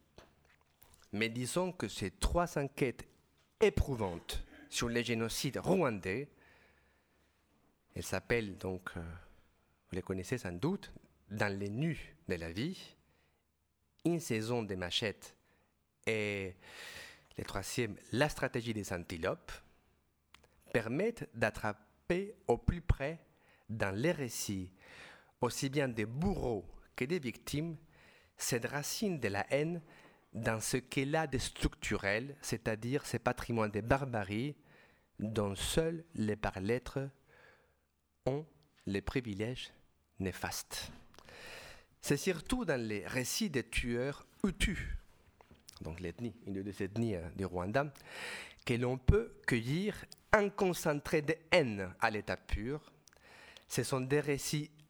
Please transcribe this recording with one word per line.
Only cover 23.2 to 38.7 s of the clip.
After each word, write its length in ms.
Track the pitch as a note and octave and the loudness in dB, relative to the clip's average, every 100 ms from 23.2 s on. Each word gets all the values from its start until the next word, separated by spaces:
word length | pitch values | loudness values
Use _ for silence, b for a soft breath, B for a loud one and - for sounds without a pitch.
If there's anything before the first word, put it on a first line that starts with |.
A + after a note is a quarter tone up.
| - b b b b | -14 b b b b
dans 260 | A2 G2+ G2 | -2 0 2
les 160 | D3+ | 2
récits, 600 | D#3+ B2 - - G2 F#2 - B B B B B B | 2 -2 -4 -2 -4 -4 -12 B B B B B B
aussi 280 | A#2+ - C#3 | -2 0 -2
bien 180 | C#3+ C3 | 0 0
des 180 | A2+ G#2+ | 0 -2
bourreaux 600 | B2+ F#3+ D3+ B2+ G#2 - - - - | 0 0 2 0 -2 -4 -14 -10 -4
que 100 | B2+ | -2
des 140 | F3+ | -2
victimes, 580 | B2+ - - C#3+ E3 D#3 - B B B B B | -4 -8 -4 -4 -2 -6 -14 B B B B B
cette 280 | - A#2+ A2+ | -2 0 0
racine 540 | C#3+ C#3+ - G#3 D#3+ | -4 -4 -2 0 2
de 80 | A2 | 0
la 180 | G2 - | 0 2
haine 300 | C3+ D#3+ F3 - B B B B | 2 2 -2 -8 B B B B
dans 260 | - A#2 A2 | -2 0 0
ce 180 | - B2+ | 2 0
qu'elle 380 | - C#3+ C3+ D#3+ | 0 0 2 2
a 120 | D#3 | 2
de 100 | B2+ | 0
structurel, 960 | - - D3+ - - G2+ G2 G#2+ C#3 C#3 | -2 0 -2 -2 -2 0 2 2 0 -8
c'est-à-dire 640 | - A#2 A#2+ G#2+ A#2+ C#3 - | -4 -2 0 -2 0 -2 0
ces 140 | A#2+ | 0
patrimoines 520 | B2 - - A2+ G#2+ | 2 0 0 2 2
de 100 | G#2 | 2
barbarie 760 | A#2 C3+ C#3 A#2 F#2+ G#2 C#3+ C#3+ B B B B B B | 4 2 2 -2 0 0 -2 -4 B B B B B B
dont 360 | G#2 A2 G2+ F#2+ | -2 2 2 0
seuls 480 | - D#3+ E3 E3 - - | 0 2 2 0 -6 -2
les 200 | G#2+ G#2 | 0 0
par-lettres 760 | G2+ F#2+ G2 B2 - C#3 C3+ - b b b b b b b _ _ _ C3 | -2 0 0 0 0 -4 -4 -8 b b b b b b b _ _ _ 0
ont 200 | C#3 D#3 - _ | 0 -2 -14 _